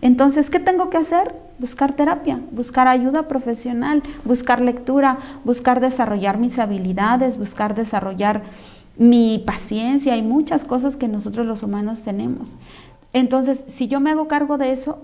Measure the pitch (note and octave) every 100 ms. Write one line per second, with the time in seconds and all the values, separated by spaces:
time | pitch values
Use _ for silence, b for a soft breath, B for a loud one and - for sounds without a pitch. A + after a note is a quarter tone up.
0 | B3 B3 C#4 D4 C#4+ F4+ F4+ F#4 F#4 E4+
1 | D#4+ E4+ A#4 - - - B3 - C#4 C#4
2 | D4 D4 C#4+ B3 - A3+ A#3+ C4 B3+ B3+
3 | B3+ C4+ D4+ C4+ B3 A3+ B3 A#3+ C#4 D4+
4 | B B - B3 B3 A#3+ B3 B3 - C#4
5 | C4+ C4 B B - A#3+ B3+ B3 B3+ C4
6 | G#3+ G#3 G3 G#3 A#3+ B3 G#3+ G3 F#3 F#3
7 | G#3+ B3 C4 A#3 G3+ - G#3 G#3 A3 G3+
8 | F#3+ F#3 G#3 G#3 B B B B B -
9 | A#3 A#3+ A3+ A3 - - - G#3+ A#3 C#4
10 | C#4 A3+ A3 C#4 D4+ D4+ - B3 C#4 C#4
11 | A#3 G#3 G#3 G#3+ A3+ G#3+ G#3 G3+ G#3 A3+
12 | A3 G3 A#3+ C4 - - B B B B
13 | _ B3+ B3 C4 C4 C4+ - - A#3 C#4
14 | D4 D#4 D#4 D4 D4 C#4+ C4 C4 C#4+ -